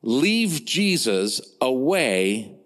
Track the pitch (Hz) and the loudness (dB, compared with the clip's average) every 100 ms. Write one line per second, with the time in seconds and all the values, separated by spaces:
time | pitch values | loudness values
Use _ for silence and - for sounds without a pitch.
0 | 113 120 175 226 226 156 120 156 202 175 | -2 2 2 2 0 -2 -4 -2 0 0
1 | 117 98 101 104 - _ 127 131 139 190 | 0 0 0 -4 -10 _ -2 0 0 2
2 | 143 95 95 107 107 - | 2 2 0 -2 -6 -16